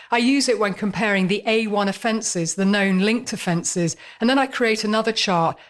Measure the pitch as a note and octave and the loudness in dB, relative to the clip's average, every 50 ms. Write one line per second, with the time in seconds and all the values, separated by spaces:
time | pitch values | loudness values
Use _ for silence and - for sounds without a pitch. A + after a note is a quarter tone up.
0 | - - A#3 A#3+ A#3+ B3+ C#4 C#4+ C4 B3 A#3 G3+ G#3+ G3+ F3+ - A3 G#3 F#3 E3 | -4 -2 0 2 4 4 2 2 2 2 2 2 0 -2 -2 -2 -4 -4 -2 -2
1 | A3 G#3 G3+ F#3+ F#3 F3 G#3 G#3 - A#3 A3 A3+ A3+ G#3+ G#3 G3+ G3+ G3 F#3+ - | 0 0 2 2 2 0 0 -2 0 0 0 0 0 0 0 0 0 0 -2 -2
2 | - A#3 A3 A3+ G#3+ - - F3+ E3 E3 - F#3+ F#3+ G3 G#3 G3+ G3 G3 F#3+ F#3 | -2 -2 -2 -2 -4 -4 -2 -2 -2 -2 -2 0 2 2 2 2 2 2 2 2
3 | G3 G#3+ A3+ B3 B3 - A3+ - - F#3 E3 E3+ - - - F#3 E3+ E3 - - | 2 2 0 -2 -2 -6 -8 -6 -2 -2 -2 -2 -2 -2 -2 0 -2 -2 -2 -6
4 | - - - - A3+ A#3 C4+ C#4 C4 C4 C4 - B3 A3+ A3+ G#3+ - G#3 G#3+ A3 | -14 -20 -6 -2 0 2 2 2 0 0 -2 -2 0 0 0 -2 -2 -2 0 0
5 | A3 A3+ A3 - - G#3 F#3 E3+ E3 D#3 B2+ - - | 0 0 -2 -2 0 0 2 2 2 0 -2 -6 -14